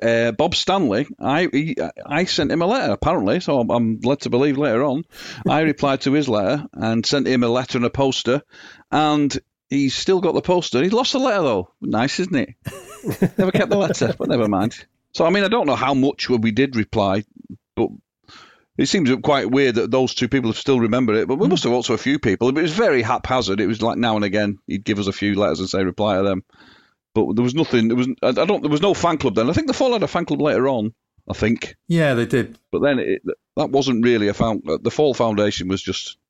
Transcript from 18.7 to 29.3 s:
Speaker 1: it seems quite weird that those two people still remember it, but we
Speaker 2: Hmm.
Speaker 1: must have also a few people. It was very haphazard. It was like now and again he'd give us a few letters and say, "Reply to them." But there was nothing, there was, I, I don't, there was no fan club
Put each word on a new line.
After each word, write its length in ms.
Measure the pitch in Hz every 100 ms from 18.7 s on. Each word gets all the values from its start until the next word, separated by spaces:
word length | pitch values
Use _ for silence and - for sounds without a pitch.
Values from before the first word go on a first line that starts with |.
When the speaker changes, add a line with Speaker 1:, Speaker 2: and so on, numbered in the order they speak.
| -
Speaker 1:
it 100 | 135
seems 240 | 202 135 131
quite 280 | 147 139 107
weird 260 | 131 135 117
that 140 | 110
those 220 | 131 127
two 140 | - 123
people 240 | 139 117
still 280 | 107 - 131
remember 340 | 117 123 123
it, 120 | 107 98
but 100 | 135
we 100 | 190
Speaker 2:
Hmm. 40 |
Speaker 1:
must 140 | 185
have 80 | 139
also 220 | 123 117
a 40 | 110
few 200 | 127 147
people. 300 | 117 95 123
It 40 |
was 180 | 139 160
very 280 | 170 226 135
haphazard. 580 | 113 123 - 127 107 98
It 60 | 98
was 120 | 110
like 160 | 113 101
now 200 | 117 107
and 80 |
again 340 | 104 101 104 98 -
he'd 180 | 101
give 140 | 104 101
us 80 | 98
a 60 |
few 220 | - 101
letters 260 | 98 101 82
and 80 | 92
say, 120 | 95
"Reply 340 | 95 - 104 92
to 40 |
them." 200 | 98 95 - _ - - _ _ _
But 200 | 107 98 107
there 60 |
was 120 | 123
nothing, 340 | 139 156 123 113
there 80 | 123
was, 120 | 127 127
I, 60 | 117
I 160 | 120
don't, 160 | 170 208
there 100 | 143
was 120 | 147
no 100 | 202
fan 240 | 180 170 160
club 180 | 135